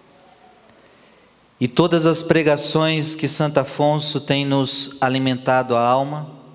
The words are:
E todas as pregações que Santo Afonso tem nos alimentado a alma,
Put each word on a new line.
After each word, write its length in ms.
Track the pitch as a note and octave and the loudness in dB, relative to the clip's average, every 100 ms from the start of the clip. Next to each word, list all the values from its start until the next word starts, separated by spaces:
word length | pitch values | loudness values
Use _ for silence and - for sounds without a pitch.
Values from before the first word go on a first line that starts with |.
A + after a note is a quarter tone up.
| _ _ - _ - _ _ _ _ _ _ _ _ _ _ _ | _ _ -20 _ -20 _ _ _ _ _ _ _ _ _ _ _
E 60 | B2 | -2
todas 400 | - E3+ E3+ D#3+ | 2 2 4 2
as 160 | D#3+ | 0
pregações 960 | - E3 D3+ D3 - D#3+ D#3+ D#3+ D3+ - | 2 2 4 0 0 0 0 0 -2 -2
que 100 | C#3 | -2
Santo 320 | - D3+ D3 | 0 0 0
Afonso 600 | C3 - D3 D3+ D3+ C#3 | -2 0 0 0 -2 -6
tem 240 | - C#3 | -2 -2
nos 520 | C#3 C#3 C3 - - - | 0 0 0 -4 -6 -2
alimentado 720 | C3 C3 C3 B2+ B2+ B2+ B2 | -2 0 -2 -2 0 0 2
a 100 | A#2 | 0
alma, 460 | A#2+ C3 C#3 D3+ D3 - - | 2 0 0 -6 -12 -16 -20